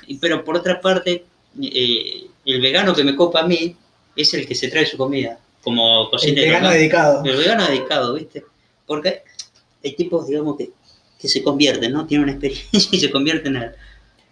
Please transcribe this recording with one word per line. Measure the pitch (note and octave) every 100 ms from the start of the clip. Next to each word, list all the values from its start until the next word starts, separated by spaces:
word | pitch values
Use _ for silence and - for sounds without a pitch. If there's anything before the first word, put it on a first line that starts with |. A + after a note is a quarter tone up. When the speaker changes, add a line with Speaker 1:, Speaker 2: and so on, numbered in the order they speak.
| -
Speaker 1:
y, | C#3
pero | E3 D#3
por | D#3 E3+
otra | F#3 F3+
parte, | F#3+ F#3 F3+ F3 - _ _ -
eh, | C3+ B2+ B2 A#2 - - - _ C#3
el | B2+
vegano | C3 E3 G3
que | D#3 C#3
me | C#3
copa | E3+ D#3+
a | E3
mí | E3+ E3+ - _ _ _ -
es | D3 D#3
el | C3+
que |
se | A#2 C3
trae | D#3 D3+
su | -
comida, | C3+ C#3 A#2 A#2 _ _
como | - A#2 A2+ A2+
Speaker 2:
El | A2
Speaker 1:
cocinero, | B2 D3+ C#3+ C3+
Speaker 2:
vegano | F3 F#3
Speaker 1:
¿no? |
Speaker 2:
dedicado. | E3 D#3 E3+ D3+ C#3 C#3+
Speaker 1:
El | C3
vegano | E3+ A3+ F3
dedicado, | C3+ B2+ D3 B2
¿viste? | D3 D#3+ D3 - _ _ _ -
Porque | D3+ F3+ - - - - _ _ _
hay | D3 C#3+
tipos, | E3+ E3 C3+
digamos, | D3 D3+ -
que, | - - _ _ _ _
que | C#3
se | C3+
convierten, | D3 C#3 C#3+ B2 B2+
¿no? | D3 D#3
Tienen | D3 C#3
una |
experiencia | C#3 C#3+ C3+ -
<laughs> | G3+ -
y | F#3
se | C#3+
convierten | C3+ D3 E3 C#3 C3
al, | A#2 - - - _ _ _